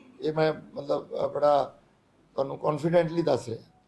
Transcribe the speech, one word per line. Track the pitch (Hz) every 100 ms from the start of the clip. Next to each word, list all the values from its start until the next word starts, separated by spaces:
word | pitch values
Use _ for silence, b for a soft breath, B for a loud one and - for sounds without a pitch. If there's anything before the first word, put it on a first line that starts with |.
| - -
ਇਹ | 151
ਮੈਂ | 156 156 151 -
ਮਤਲਬ, | - 143 147 - -
ਅਹ, | 139
ਬੜਾ | 143 147 143 123 - _ _ _ _ _
ਤੁਹਾਨੂੰ | - 135 139
ਕੌਨਫੀਡੈਂਟਲੀ | - 151 160 175 165 170
ਦੱਸ | 160 123 -
ਰਿਹਾ। | 113 - _